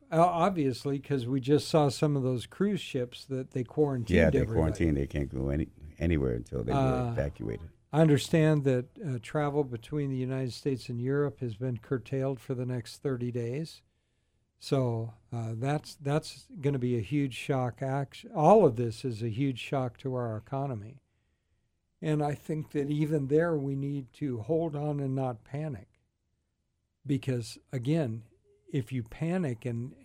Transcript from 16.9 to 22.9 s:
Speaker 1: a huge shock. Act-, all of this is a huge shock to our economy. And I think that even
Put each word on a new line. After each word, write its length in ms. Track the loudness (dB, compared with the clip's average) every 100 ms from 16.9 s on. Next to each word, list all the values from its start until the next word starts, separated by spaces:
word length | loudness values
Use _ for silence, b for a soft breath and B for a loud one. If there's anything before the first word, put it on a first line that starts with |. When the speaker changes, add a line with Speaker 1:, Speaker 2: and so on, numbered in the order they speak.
| 0
Speaker 1:
a 40 |
huge 320 | 0 0 0
shock. 480 | -2 -2 0 0 -2
Act-, 440 | -2 -2 -4 -10 -8 4
all 300 | 8 10 8
of 100 | 4
this 300 | -2 -2 -6
is 180 | -4
a 60 | -4
huge 280 | 0 -2 -2
shock 400 | -4 -2 -2 -4
to 160 | -6 -4
our 200 | -4 -6
economy. 640 | -6 -6 -4 -6 -10 -18 _ _ _ _ _ _ _ _ _ _
And 200 | 0 0
I 120 | 0 -4
think 360 | -4 -6 -4
that 180 | -2
even 380 | 0